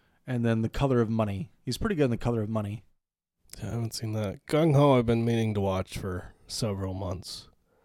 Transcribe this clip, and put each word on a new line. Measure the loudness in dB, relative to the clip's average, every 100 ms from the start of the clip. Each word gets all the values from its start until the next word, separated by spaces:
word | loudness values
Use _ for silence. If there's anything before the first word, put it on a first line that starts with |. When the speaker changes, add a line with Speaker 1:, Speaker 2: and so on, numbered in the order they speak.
| _ _ -6
Speaker 1:
and | 0
then | 2 2
The | 0
Color | 0 2 2
of | 2
Money. | 0 -2 -4 -8 _
He's | -8 -4
pretty | -2 2
good |
in | 2
The | 2
Color | 0 -2
of | -2
Money. | -4 -4 -8 -14 _ _ _ _ _ _ -12
Speaker 2:
Yeah, | -6
I |
haven't | -4 -4
seen | -6 -6
that. | -4 -4 -6 -2
Gung | 2 4
Ho | 6 6 6
I've | 4
been | 2
meaning | 2 2 2
to | 0
watch | 0 -2 -4 -6
for | -6 -6 -10 -18 -12
several | -4 -4 -2 -4
months. | -4 -6 -6 -10 -14 -16 _ _ _